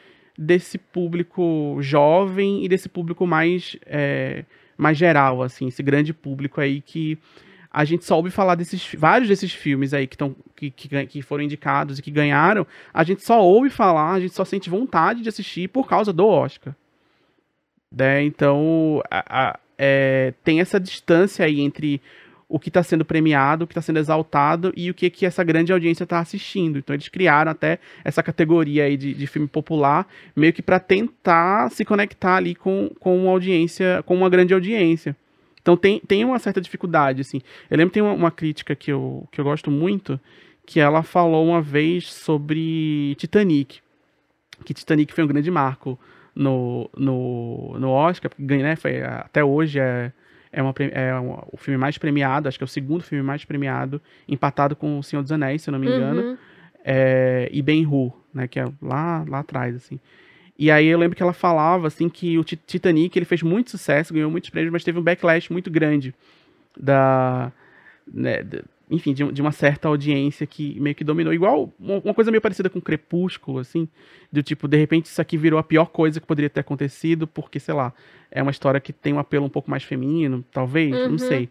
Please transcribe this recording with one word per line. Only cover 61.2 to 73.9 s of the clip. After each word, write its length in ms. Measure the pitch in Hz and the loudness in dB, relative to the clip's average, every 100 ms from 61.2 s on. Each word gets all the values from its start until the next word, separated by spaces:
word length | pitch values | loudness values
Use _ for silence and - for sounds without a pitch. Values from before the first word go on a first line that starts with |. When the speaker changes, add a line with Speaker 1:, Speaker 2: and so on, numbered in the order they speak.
Speaker 1:
ela 100 | 180 | -2
falava, 540 | 175 180 165 156 185 160 | 0 0 2 2 2 -2
assim, 200 | - 170 | -4 -4
que 300 | - 175 165 | -4 -2 -2
o 60 | |
Ti-, 120 | 156 165 - | -2 -8 -8
Titanic, 500 | 180 185 156 175 185 | -2 2 2 2 0
ele 80 | 170 | 0
fez 160 | 170 | 0
muito 300 | 165 190 247 | 2 0 -2
sucesso, 420 | 196 - 147 165 | -6 -2 0 0
ganhou 160 | 156 151 | -2 -2
muitos 220 | 165 - | -4 -6
prêmios, 200 | 170 160 | -6 -4
mas 120 | 170 | -4
teve 160 | 160 170 | -4 -2
um 20 | |
backlash 480 | 165 175 175 165 - | 0 0 2 2 0
muito 200 | 170 185 | -6 -2
grande 420 | 160 156 147 131 - _ _ _ _ _ - | 0 2 0 -2 -12 _ _ _ _ _ -8
da... 720 | 135 135 135 131 127 127 127 - _ _ _ _ - | 2 4 4 2 0 -2 -6 -12 _ _ _ _ -14
Né, 380 | - 127 117 | -6 -4 -4
de, 180 | - - - _ - | -6 -12 -14 _ -6
enfim, 220 | 165 147 | -4 -2
de, 200 | 135 143 | -2 -4
de 100 | 139 | -2
uma 100 | 147 | -4
certa 360 | 151 147 143 160 | 2 0 2 -2
audiência 580 | 151 143 143 139 - 147 | -2 0 -2 -2 -4 -10
que 340 | - 147 104 | -8 -10 -6
meio 140 | 143 | -6
que 100 | 143 | -4
dominou. 300 | 151 156 160 | -4 -2 0
Igual, 400 | 165 190 285 - - | 0 2 0 -2 -8
uma, 160 | 180 196 | -8 -6
uma 100 | 208 | -4
coisa 160 | 208 226 | 0 2
meio 120 | 220 | 2
parecida 280 | 214 190 185 | 0 -2 -4
com 100 | 180 | -4
Crepúsculo, 800 | - 156 - 170 185 - - 131 | -6 -6 -4 -4 -4 -6 -8 -8
assim, 300 | 123 170 160 | -4 -4 -6